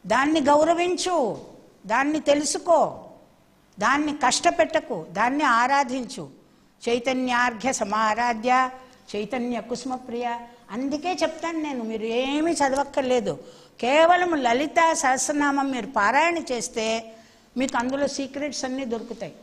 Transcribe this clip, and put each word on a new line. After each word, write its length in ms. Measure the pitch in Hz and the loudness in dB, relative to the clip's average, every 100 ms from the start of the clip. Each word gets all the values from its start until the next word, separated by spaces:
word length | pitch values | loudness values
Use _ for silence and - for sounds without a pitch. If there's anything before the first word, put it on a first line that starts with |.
| 180 | 2
దాన్ని 340 | 233 285 320 | 2 4 2
గౌరవించు, 960 | 277 294 311 339 359 359 370 349 226 143 - - - _ | 4 6 6 2 2 -2 0 0 0 -4 -12 -20 -20 _
దాన్ని 340 | 185 233 285 311 | -2 0 2 0
తెలుసుకో, 840 | 294 294 294 359 392 320 185 - - - - _ _ _ _ - | 2 2 2 -4 4 4 4 -2 -16 -20 -20 _ _ _ _ -2
దాన్ని 340 | 220 285 302 | 0 2 0
కష్టపెట్టకు, 920 | 294 254 - 349 339 320 320 311 196 160 | 0 0 2 0 2 2 0 -2 -8 -6
దాన్ని 340 | 175 240 285 | -2 0 2
ఆరాధించు. 880 | 294 233 247 277 262 262 226 - 139 - _ _ _ _ - | 4 4 4 2 2 -4 -6 -10 -14 -16 _ _ _ _ -2
చైతన్యార్ఘ్య 840 | 240 254 254 254 240 247 226 247 | 0 0 -2 0 2 0 0 -4
సమారాధ్య, 960 | - 202 214 220 208 240 220 247 254 262 254 - - - | -2 -2 0 2 2 0 0 2 2 2 -4 -20 -20 -10
చైతన్య 460 | 208 208 254 240 233 | -8 -6 -4 -4 -4
కుసుమ 340 | 226 240 262 | -6 -8 -6
ప్రియ. 420 | 254 254 233 240 233 240 - - | -8 -8 -6 -6 -6 -10 -20 -12
అందుకే 420 | 220 269 294 349 | -6 -4 -4 -4
చెప్తాను 460 | 370 320 320 330 320 | -2 -4 -4 -6 -4
నేను, 240 | 302 262 | -6 -6
మీరు 200 | 226 220 | -6 -6
ఏమీ 480 | 220 233 262 294 330 | -2 -2 0 0 0
చదవక్కర్లేదు, 880 | 320 285 269 277 285 254 247 196 143 - - - - | 0 0 0 -2 -2 0 0 0 -6 -12 -20 -20 -4
కేవలం 640 | 233 294 330 359 359 311 | 2 4 6 6 2 0
లలితా 500 | 247 240 302 339 330 | 2 2 2 2 2
సహస్రనామం 800 | 320 269 262 - 294 285 277 277 | 2 0 0 0 0 0 0 -2
మీరు 160 | 254 202 | -4 -4
పారాయణ 500 | 233 202 269 330 339 | 0 2 4 2 0
చేస్తే 760 | 262 247 - 240 220 226 226 - - _ _ 247 | -4 -6 -4 -4 -2 -4 -6 -20 -20 _ _ -4
మీకు 200 | 277 262 | -2 0
అందులో 300 | 247 277 277 | -2 -2 -2
సీక్రెట్స్ 580 | 277 269 277 294 - | -2 -8 -6 -6 -6
అన్నీ 200 | 254 262 | -6 -6
దొరుకుతాయి. 500 | 254 226 226 208 175 - | -4 -6 -8 -10 -12 -14